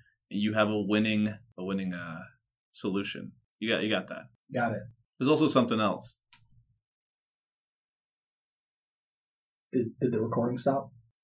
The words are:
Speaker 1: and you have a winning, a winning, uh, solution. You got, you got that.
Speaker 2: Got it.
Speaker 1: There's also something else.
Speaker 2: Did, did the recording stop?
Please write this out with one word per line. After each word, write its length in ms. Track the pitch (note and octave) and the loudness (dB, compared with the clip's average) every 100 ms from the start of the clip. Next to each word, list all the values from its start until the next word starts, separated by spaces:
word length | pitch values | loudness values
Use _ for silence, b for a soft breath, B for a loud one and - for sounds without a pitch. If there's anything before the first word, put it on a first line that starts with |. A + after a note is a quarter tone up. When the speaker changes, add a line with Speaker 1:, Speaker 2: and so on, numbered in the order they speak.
| b b - | b b -8
Speaker 1:
and 100 | G2+ | -2
you 100 | G#2+ | 0
have 160 | G#2+ G#2+ | 2 2
a 100 | G#2+ | 2
winning, 500 | G2 G#2+ G#2+ G#2+ G#2+ G#2 - - | 2 4 4 2 0 -2 -12 -8
a 60 | |
winning, 300 | F#2 F#2+ F#2+ | -4 -2 -4
uh, 260 | F2 E2+ E2 F#2 - _ _ _ | -6 -8 -10 -14 -20 _ _ _
solution. 640 | - G#2+ F#2+ G2 - - - _ - | -8 -2 -2 -2 -6 -12 -16 _ -8
You 120 | A2 | -2
got, 120 | G#2 | 0
you 60 | G#2+ | 2
got 200 | G2 - | 0 -2
that. 160 | - - _ _ | -10 -14 _ _
Speaker 2:
Got 200 | B2 A#2 | -2 -2
it. 100 | G#2 - - _ - | -2 -8 -18 _ -2
Speaker 1:
There's 120 | C3+ | 2
also 160 | D3+ D3+ | 4 4
something 340 | C3+ A2+ A2 | 4 4 2
else. 360 | G#2 E2+ - - _ - _ - _ _ _ _ _ _ _ _ _ _ _ _ _ _ _ _ _ _ _ _ _ _ _ _ _ _ _ _ _ _ _ | 0 -2 -8 -18 _ -20 _ -20 _ _ _ _ _ _ _ _ _ _ _ _ _ _ _ _ _ _ _ _ _ _ _ _ _ _ _ _ _ _ _
Speaker 2:
Did, 260 | C3 A2+ - | -2 -2 -2
did 100 | C3 | -2
the 80 | A2+ | 0
recording 380 | A2+ A#2 A#2+ B2+ | 0 0 -2 -2
stop? 340 | C#3 C3+ - - _ _ | 0 -2 -4 -12 _ _